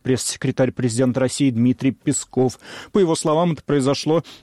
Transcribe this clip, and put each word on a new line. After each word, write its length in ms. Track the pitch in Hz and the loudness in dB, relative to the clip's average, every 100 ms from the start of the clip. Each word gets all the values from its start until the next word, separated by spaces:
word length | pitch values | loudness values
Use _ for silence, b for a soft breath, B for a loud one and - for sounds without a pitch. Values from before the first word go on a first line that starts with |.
пресс-секретарь 720 | 127 123 - - 135 131 127 | -2 -2 -2 -6 -4 0 -2
президента 480 | - 123 113 127 123 | 0 -2 0 0 0
России 280 | 127 - 139 | -2 0 0
Дмитрий 440 | 113 123 127 131 | 2 2 2 -2
Песков. 680 | - - 131 - - 127 - B B B | -2 -4 -4 -4 0 0 -2 B B B
По 60 | 214 | 0
его 180 | 175 160 | 2 2
словам, 360 | 170 156 175 | 0 2 0
это 100 | 151 | -2
произошло 580 | - 147 131 139 151 160 B B | -2 0 2 0 0 0 B B